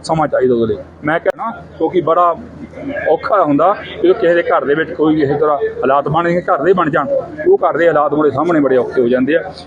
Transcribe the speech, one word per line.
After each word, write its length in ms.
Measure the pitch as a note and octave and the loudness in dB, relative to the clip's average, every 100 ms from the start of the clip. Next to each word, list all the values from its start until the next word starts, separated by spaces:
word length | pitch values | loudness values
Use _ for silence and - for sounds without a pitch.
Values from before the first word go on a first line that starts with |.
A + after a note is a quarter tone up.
ਸਮਾਂ 240 | - D#3+ D3 | -2 -2 0
ਚਾਹੀਦਾ 260 | A2+ B2+ | 0 2
ਉਹਦੇ 200 | A#2 A2+ | 2 0
ਲਈ। 80 | G2 - - | -4 -8 -8
ਮੈਂ 160 | D3+ E3+ | -4 -2
ਕਹਿਣਾ, 300 | G3 - A3 - - - | -2 -4 -8 -10 -16 -4
ਕਿਉਂਕਿ 220 | D#3+ F3+ | -2 0
ਬੜਾ 360 | D3 E3 F3 D#3+ - - - - - - - | 0 2 2 0 -10 -18 -16 -12 -10 -6 -2
ਔਖਾ 340 | E3 - G#3 | -2 0 0
ਹੁੰਦਾ 340 | D#3 C#3+ F3 G#3 - - | 2 2 2 0 -8 -2
ਜਦੋਂ 120 | E3+ | 2
ਕਿਸੇ 200 | F#3+ E3 | 2 2
ਦੇ 80 | E3+ | 2
ਘਰ 220 | E3+ E3 | 2 0
ਦੇ 100 | C3+ | 0
ਵਿੱਚ 180 | D3+ D#3 | -2 -2
ਕੋਈ 300 | E3+ D#3 D#3 | 0 0 2
ਇਸ 60 | C#3 | 0
ਤਰ੍ਹਾਂ 280 | D3 D3+ C#3+ | 2 0 0
ਹਾਲਾਤ 520 | D3 - B2+ C#3 C#3+ | -2 -2 0 0 2
ਬਣ 200 | D#3+ E3+ | 0 0
ਗਏ, 120 | F3 | -2
ਘਰ 220 | E3+ F3 | 0 0
ਦੇ 100 | D3+ | 2
ਬਣ 180 | F#3 D#3+ | 2 2
ਜਾਣ, 160 | D#3 C#3+ - - D3+ E3 | 0 -2 -4 -4 -4 2
ਉਹ 100 | G3 | 2
ਘਰ 180 | F3+ D3 | 2 2
ਦੇ 120 | E3+ | 2
ਹਾਲਾਤ 260 | D3+ D3 | 2 2
ਮੁੜੇ 160 | D3 D3+ | 2 0
ਸਾਹਮਣੇ 300 | B2+ E3 D#3+ | 0 0 2
ਬੜੇ 160 | C3+ C3 | 2 2
ਔਖੇ 260 | A2 C3 | 2 0
ਹੋ 60 | A#2+ | 2
ਜਾਂਦੇ 280 | B2+ C3 D#3+ | 2 2 0
ਆ। 160 | - - | -2 -14